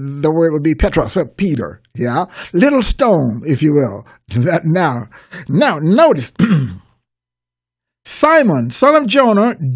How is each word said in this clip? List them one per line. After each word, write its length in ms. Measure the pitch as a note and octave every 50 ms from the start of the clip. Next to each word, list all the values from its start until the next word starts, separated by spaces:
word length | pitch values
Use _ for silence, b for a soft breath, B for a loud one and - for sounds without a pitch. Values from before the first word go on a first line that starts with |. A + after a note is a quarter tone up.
| C3+ C#3 C#3 C#3+ C#3+
the 100 | D3+ D#3+
word 200 | E3 E3 E3 D3+
would 120 | C#3+ C#3+
be 100 | D#3+ D3+
Petros, 420 | - - - - E3 B2+ - -
uh, 100 | F#3+ D3+ - -
Peter, 440 | - F#3+ F#3+ D3 A#2+ G2 D#2 - - _ _ -
yeah? 300 | - A#2+ A#2+ A#2+ D#3 F3+ B B B B B -
Little 300 | F3 A#3 C#4+ D4 C4 G3+
stone, 600 | - - - C4+ A#3 G3 D#3 C3+ A#2+ G#2+ A#2+ -
if 180 | D#3 C#3+ A#2+ D3+
you 100 | D3+ D3
will. 320 | D3 C3 A2 G2 G#2 - b b b _ - - A#2+ B2
That, 200 | F3 E3+ - -
now, 400 | D#3+ D#3+ F#3 F3 D3 B2 A#2+ G#2+ B B B B B B B B -
now, 300 | C#3 F#3 D4 C4+ F3+ D3
notice, 520 | D3+ E3 G3 C#4 E4 D#4 A3 C#3+ A#2 - - -
<clears throat> 1600 | F3+ A#3 G3 D3 C3 G#2 F2+ F#2 - _ _ _ _ _ _ _ _ _ _ _ _ _ _ _ _ _ _ _ _ _ _ _ _
"Simon, 680 | - - - C#4+ D4+ E4 D#4+ C#4 G#3 D#3 B2+ A#2 A#2+ -
son 240 | - B3 C#4+ D4+
of 100 | D4+ D4
Jonah, 480 | G3+ A3+ C#4 B3+ A#3 G#3+ G3 G#3+ A#3+ A#3 - D#3 C3 B2+